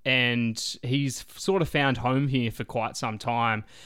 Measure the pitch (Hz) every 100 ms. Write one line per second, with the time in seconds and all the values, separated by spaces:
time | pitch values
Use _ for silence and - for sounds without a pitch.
0 | 131 127 123 120 117 113 - - 123 139
1 | 139 123 - - - 190 160 156 139 127
2 | 120 131 143 135 117 - 113 123 113 -
3 | 123 107 - 117 117 110 107 -